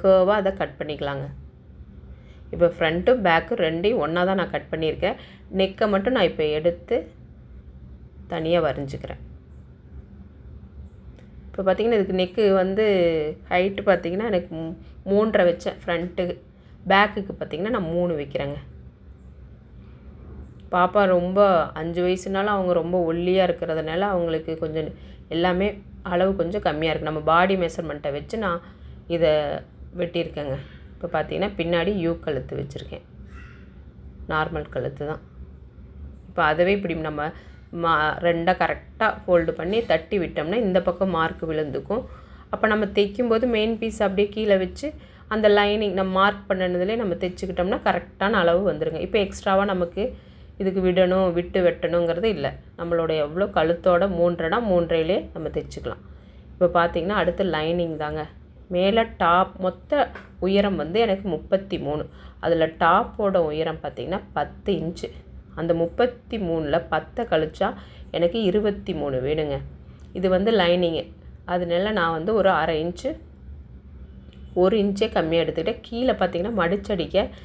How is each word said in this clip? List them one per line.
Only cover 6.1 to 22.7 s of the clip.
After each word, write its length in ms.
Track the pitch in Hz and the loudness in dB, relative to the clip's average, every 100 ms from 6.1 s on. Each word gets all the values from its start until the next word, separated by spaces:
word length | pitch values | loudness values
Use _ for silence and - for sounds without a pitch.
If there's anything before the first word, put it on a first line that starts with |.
நான் 120 | 262 | 2
இப்ப 200 | 185 196 | 2 2
எடுத்து 680 | 151 151 170 170 - 247 - - - - - - - - - - - - - | 0 2 0 -2 -4 -4 -4 -16 -20 -20 -20 -20 -20 -20 -20 -20 -20 -20 -8
தனியா 360 | 170 160 175 | -4 2 2
வரைஞ்சுக்கிறேன். 580 | 151 135 139 143 - - - - - - - - - - - - - - - - - - - - - - - - - | 2 -2 -6 -8 -10 -12 -16 -18 -20 -20 -20 -20 -20 -20 -18 -20 -20 -20 -20 -18 -18 -18 -18 -18 -20 -20 -20 -20 -12
இப்ப 280 | - 190 | -2 0
பார்த்தீங்கன்னா, 260 | 185 226 220 | 2 2 2
இதுக்கு 120 | 190 | 2
நெக்கு 400 | 185 180 226 208 | 0 0 2 4
வந்து 320 | 190 185 196 214 190 170 160 151 170 - | 4 4 2 2 4 4 2 -2 -6 -2
ஹைட் 300 | 180 190 196 | 2 2 2
பார்த்தீங்கன்னா, 440 | 202 180 170 185 | 2 2 2 -2
எனக்கு 320 | 226 185 - 160 | 0 0 -2 -8
மூ-, 180 | 165 185 - - 190 | -8 -10 -16 -12 0
மூன்றரை 360 | 202 226 202 | 2 4 4
வச்சேன். 320 | 175 170 208 - - | 4 2 -4 -6 -4
ஃப்ரண்ட்டு, 520 | 170 175 185 180 - - - - - 180 | -2 -2 -4 -4 -6 -14 -20 -20 -12 4
பேக்குக்கு 400 | 196 208 208 196 175 | 6 6 0 -8 -8
பார்த்தீங்கன்னா, 320 | - 151 208 | -8 -4 -2
நான் 220 | 240 160 | -2 0
மூணு 260 | 170 175 156 | 0 0 -2
வைக்கிறேங்க. 360 | 139 - 143 143 - - - - - - - - - - - - - - - - - - - - - | -4 -4 -4 -6 -12 -18 -20 -20 -20 -20 -20 -20 -20 -20 -20 -20 -20 -20 -20 -18 -16 -16 -16 -18 -4
பாப்பா 360 | 180 180 208 190 | 2 2 4 4
ரொம்ப 640 | 180 180 190 202 170 147 | 4 2 4 6 4 2
அஞ்சு 340 | 156 165 170 180 | -4 -4 0 0
வயசுனால 380 | 185 196 190 | 0 -2 -2
அவங்க 280 | 208 202 180 | 0 0 2